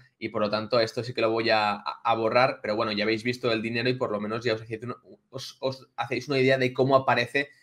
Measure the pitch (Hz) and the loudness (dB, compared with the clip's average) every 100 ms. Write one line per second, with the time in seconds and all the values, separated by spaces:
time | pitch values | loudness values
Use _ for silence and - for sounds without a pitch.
0 | _ - 110 107 104 107 110 120 113 - | _ -10 -6 -2 -2 -2 0 2 2 -2
1 | 117 123 113 113 113 110 104 101 - - | -6 0 0 2 2 2 2 -2 -6 -4
2 | 117 113 110 120 135 - 107 107 110 104 | -2 0 2 4 2 0 -4 -2 -2 0
3 | 107 113 120 123 123 113 113 117 123 127 | 0 0 -2 -2 -2 -2 -2 -2 -2 -2
4 | 113 104 104 113 117 110 113 110 120 - | -2 -4 -4 -4 -2 -2 -4 -10 -10 -14
5 | - - _ 123 - - 131 131 - - | -16 -20 _ -14 -14 -6 -6 -6 -12 -8
6 | 131 123 147 135 131 131 127 127 135 135 | -4 -4 -2 2 4 4 2 2 4 4
7 | 127 120 120 143 139 _ | 4 0 0 -2 -4 _